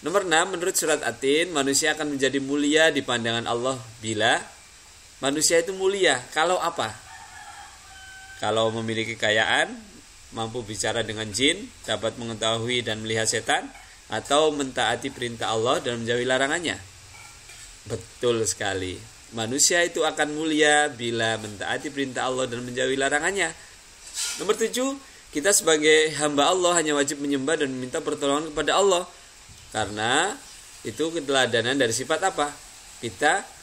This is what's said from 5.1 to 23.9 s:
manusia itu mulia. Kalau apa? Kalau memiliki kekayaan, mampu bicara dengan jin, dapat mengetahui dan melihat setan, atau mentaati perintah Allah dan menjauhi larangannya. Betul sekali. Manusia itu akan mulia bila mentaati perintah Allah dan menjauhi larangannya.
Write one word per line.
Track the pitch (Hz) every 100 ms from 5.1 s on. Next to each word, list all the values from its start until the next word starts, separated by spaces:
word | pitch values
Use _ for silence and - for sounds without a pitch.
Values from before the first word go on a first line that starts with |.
| -
manusia | 135 147 147 170
itu | 170
mulia. | 190 190 202 175 127 123 156
Kalau | 165 185
apa? | 160 165 113 107 - - - - - - - - - - - - - -
Kalau | 107 110 113 113
memiliki | 113 110 113 110
kekayaan, | 110 107 95 127 170 233 220 - - - - 117
mampu | 113 120 107
bicara | 107 113 110 113
dengan | 107 110
jin, | 98 139 180 240 - -
dapat | 107 110 110
mengetahui | 117 110 110 113 117 123
dan | 117 107
melihat | 110 110 113
setan, | 117 107 151 277 - - - -
atau | 110 110 143 156
mentaati | 147 135 127 113 120 135
perintah | - 120 117 127 110
Allah | 113 160
dan | 131 120
menjauhi | 113 120 123
larangannya. | 127 135 165 160 92 - - - - - - - - - - -
Betul | 110 - - 123 117
sekali. | 107 - 104 95 92 95 110 - -
Manusia | 113 110 135 - 180 170
itu | 170
akan | 156 151 151 151
mulia | 160 151 151 147 147
bila | 120 120 117 113 113
mentaati | 104 101 101 123 151 135
perintah | 135 127 123
Allah | 127 131
dan | 117 123
menjauhi | 123 131 135
larangannya. | 135 147 160 196 165 - - - -